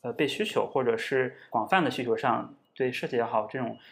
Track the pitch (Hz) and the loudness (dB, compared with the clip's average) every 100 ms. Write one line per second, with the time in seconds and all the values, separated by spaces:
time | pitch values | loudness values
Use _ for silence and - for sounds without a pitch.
0 | 123 117 147 - 214 135 - 139 123 113 | -8 0 0 0 -2 0 0 0 2 0
1 | - 135 127 - - 117 107 190 147 117 | 2 0 0 -4 -4 -2 2 2 2 0
2 | 120 180 131 117 117 - _ - 127 123 | 0 0 2 0 -2 -14 _ -2 -2 -2
3 | 165 120 113 113 107 135 113 - - | -4 -2 0 0 -2 -4 -6 -8 -16